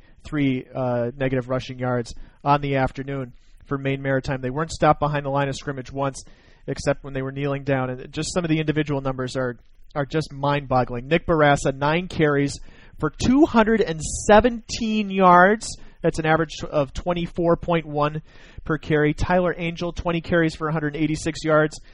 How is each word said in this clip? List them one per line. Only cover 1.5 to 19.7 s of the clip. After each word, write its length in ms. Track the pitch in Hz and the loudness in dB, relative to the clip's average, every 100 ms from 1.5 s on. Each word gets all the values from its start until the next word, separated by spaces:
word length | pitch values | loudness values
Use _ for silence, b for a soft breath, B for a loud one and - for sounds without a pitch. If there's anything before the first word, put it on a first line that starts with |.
rushing 280 | 131 - 127 | -6 -6 -6
yards 360 | 127 123 120 - b b | -2 -2 -4 -10 b b
on 200 | 143 143 | 0 2
the 140 | 143 135 | 2 0
afternoon 580 | 131 - 135 139 123 - - - - | 0 -4 -8 -8 -8 -12 -20 -20 -8
for 100 | 139 | -4
Maine 240 | 135 135 | -2 -4
Maritime. 400 | 139 135 139 131 | 0 -2 -2 -4
They 80 | 127 | -4
weren't 220 | 135 165 | -4 -6
stopped 300 | - 160 151 | 2 2 4
behind 260 | 147 147 139 | 0 -2 -2
the 40 | |
line 200 | 139 139 | -2 -2
of 60 | 131 | -4
scrimmage 360 | - 135 123 | -8 -8 -10
once, 320 | 135 139 135 - b b b - | -4 -4 -6 -16 b b b -10
except 380 | 139 147 139 | -4 -2 -2
when 80 | 139 | -4
they 80 | 135 | -6
were 120 | 135 | -6
kneeling 320 | 135 143 139 | -4 -4 -4
down. 260 | 139 135 127 | 0 0 0
And 200 | 127 147 | -6 -8
just 220 | 147 156 | -8 -4
some 120 | 190 | -4
of 40 | 170 | 0
the 100 | 156 | 0
individual 440 | 156 147 151 139 | 0 0 0 -2
numbers 340 | 135 131 127 131 | -2 -4 -4 -2
are, 220 | 127 117 - - - | -4 -6 -14 -20 -10
are 120 | 151 139 | -6 -2
just 260 | 156 147 | -2 -4
mind-boggling. 760 | 139 143 143 135 127 123 123 131 | -4 0 0 2 0 0 -4 -2
Nick 180 | 165 - | 0 2
Barassa, 500 | 165 147 143 151 135 | 4 6 4 2 -2
nine 300 | 143 165 185 | 0 0 -2
carries 540 | - 156 143 143 - b b b b | 0 2 2 0 -4 b b b b
for 100 | 156 | -6
two 340 | - - 262 | -2 2 4
hundred 360 | 320 226 214 220 | 6 6 4 4
and 200 | 190 165 | 0 -2
seventeen 1120 | 147 - - 208 240 233 - - 220 214 202 | -6 -6 6 8 6 -2 -8 -6 -2 -2 -2
yards. 560 | 190 185 175 185 226 - - b b | 4 8 8 8 4 -4 -14 b b
That's 200 | 170 165 | -2 0
an 60 | 156 | 0
average 360 | 160 160 - | 2 0 -6
of 300 | 175 151 139 | -4 -2 -2
twenty-four 640 | - - 175 170 - 170 170 | -4 -4 -2 -4 0 2 2
point 300 | - 170 156 | 2 -2 -2
one 360 | 147 147 151 B B B B | -2 -2 -2 B B B B
per 140 | - 156 | -4 -4
carry. 360 | - 151 151 | 0 2 2
Tyler 380 | 151 - 180 180 160 | 2 0 2 2 -2
Angel, 340 | 170 | -6